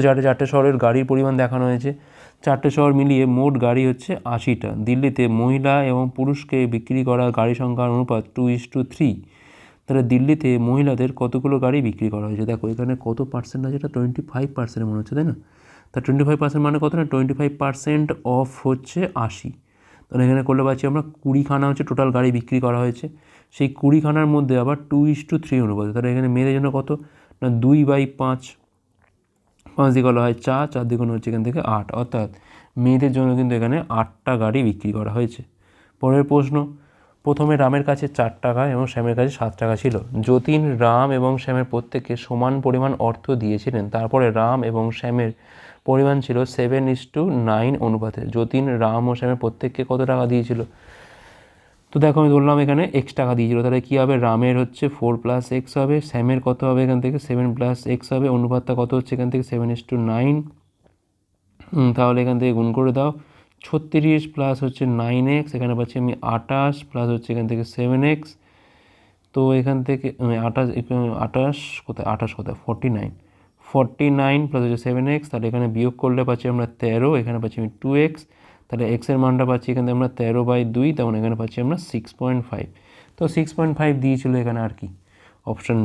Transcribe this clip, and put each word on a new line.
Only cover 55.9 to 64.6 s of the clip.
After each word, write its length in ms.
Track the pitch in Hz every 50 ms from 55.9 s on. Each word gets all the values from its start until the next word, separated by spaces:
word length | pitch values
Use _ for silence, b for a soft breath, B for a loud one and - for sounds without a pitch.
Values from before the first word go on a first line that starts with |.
| 147 151 147 151
শ্যামের 300 | - 120 120 123 131 127 127
কত 140 | 127 127 - 135 131
হবে 120 | 127 127 131
এখান 120 | 131 131 123 123
থেকে? 120 | 127 147 143 -
সেভেন 220 | - 127 123 123 123 113
প্লাস 220 | 123 123 123 123 120 - 117 123
এক্স 120 | 123 - - 135
হবে। 120 | 131 135 135 127
অনুপাতটা 360 | 120 120 120 127 127 123 - 123 120
কত 100 | 120 120 135 127
হচ্ছে 140 | 127 - 131
এখান 120 | 120 123 123
থেকে? 120 | 127 131 123 -
seven 180 | 127 117 117 117 120
is 80 | 120 - -
to 80 | 127 120 117 113
nine। 260 | 113 117 127 143 147 151 147 151 - _ _ _ _ _ _ _ _ _ _ _ _ _ _ _ _ _ _ _ _ - - -
হুম, 160 | 185 156 131 123 117
তাহলে 220 | 127 123 123 123 123 123
এখান 120 | 127 127 120
থেকে 120 | 127 127 117 113
গুণ 100 | 117 117 110 131
করে 140 | 131 131 127 135
দাও, 120 | 139 151 147 151 B B B B B B B B -
ছত্রিশ 560 | - - 156 156 156 - 156 151 156 156 151 156 156 -
প্লাস 220 | 147 139 139 135 131